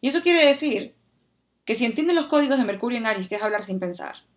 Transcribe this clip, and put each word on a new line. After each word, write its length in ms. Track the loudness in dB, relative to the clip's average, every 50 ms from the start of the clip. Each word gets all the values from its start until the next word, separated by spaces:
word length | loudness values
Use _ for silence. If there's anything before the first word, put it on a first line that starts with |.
Y 80 | -2 0
eso 120 | -2 2
quiere 240 | 2 4 4 6 6
decir 480 | 6 4 2 0 -2 -2 -2 -6 -10 _ _ _ _ _ _ _ _ _ _ _ _ _ _ _
que 120 | -4 -2
si 100 | 0 0
entiendes 320 | -2 0 0 0 2 2
los 80 | 2 2
códigos 320 | 2 2 2 4 4 2
de 80 | 0 0
Mercurio 320 | 0 -2 -4 -4 -4 -4
en 80 | -2 -2
Aries, 240 | -2 -2 -2 -4 -6
que 60 | -6
es 60 | -4
hablar 220 | -2 -2 -2 -2 -4
sin 160 | -4 -6 -4
pensar 380 | -4 -4 -6 -6 -10 -10 -12 -16 _ _ _